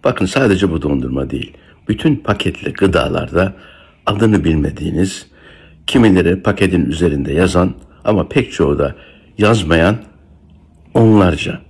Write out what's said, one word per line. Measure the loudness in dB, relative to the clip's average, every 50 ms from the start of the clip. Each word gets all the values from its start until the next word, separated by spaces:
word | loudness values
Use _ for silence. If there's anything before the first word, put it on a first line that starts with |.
| 0
Bakın | -2 -2 0 -4
sadece | -2 0 0 2 2 2 2 2 0
bu | -2 -2
dondurma | -2 -2 -2 -2 -4 -4 -4 -4 -4 -4
değil. | -6 -8 -10 -12 -18 -20 _ -20 -20 _ _ -6
Bütün | -6 -2 0 0 0
paketli | 0 -2 -4 -4 -4 -4 -8 -8 -6 -10 -10 -4
gıdalarda | 0 0 2 2 0 -2 0 -4 -6 -6 -4 -2 -2 -2 -2 -4 -10 -20 -20 -20 -20 -20 _ _ _ _
adını | -6 -2 0 2 2 2 2 2
bilmediğiniz, | 0 0 0 0 -2 -4 -6 -8 -6 -2 -2 -2 -2 -4 -10 -18 _ _ _ -20 -20 -20 -20 -20 -20 -20 -14 -10 -2
kimileri | 2 4 4 4 4 4 4 2 0 0
paketin | -2 -4 -2 0 0 0 2 0 0
üzerinde | 0 -2 0 0 0 0 -2 -4 -2 0
yazan | 0 0 2 2 2 0 0 -2 -8 -18 -20 -20 -8 -4
ama | -2 0 0 -2 0
pek | -2 -2 -2 -2
çoğu | -2 -2 0 0 2 0
da | -2 -4 -4 -10 -20 -20 -20 -20 _ _ -4 0
yazmayan | 2 2 2 2 0 0 2 2 2 2 0 -2 -6 -18 -20 -20 _ _ -20 -20 _ -20 -20 -20 _ _ _ _ -20 -4 0
onlarca | 2 4 6 6 6 4 4 2 -2 -6 -8 -10 -10 -14 _